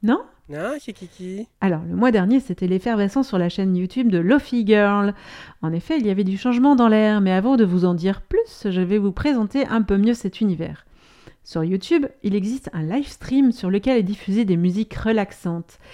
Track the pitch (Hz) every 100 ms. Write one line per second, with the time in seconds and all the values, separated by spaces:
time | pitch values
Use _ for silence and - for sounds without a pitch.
0 | 208 247 - _ - 147 202 294 - 196
1 | 180 - 185 196 233 _ 190 160 170 175
2 | 247 214 185 262 - 180 180 185 240 220
3 | 202 269 - 190 175 190 190 180 185 254
4 | 240 180 175 277 - 240 208 214 202 202
5 | 202 202 - - - - 160 170 - 320
6 | 214 190 190 196 247 240 277 269 233 214
7 | 214 214 190 185 226 269 202 180 180 175
8 | 180 196 - 403 453 - 208 185 180 208
9 | 202 185 302 262 208 277 269 226 196 196
10 | 214 240 190 - 214 160 160 151 _ _
11 | _ _ - - - 165 165 190 - 330
12 | 277 - 208 202 196 262 - 170 156 240
13 | 285 - - 262 262 233 185 196 262 247
14 | 185 208 - 202 214 170 180 185 220 -
15 | 220 220 196 - 180 170 - _ -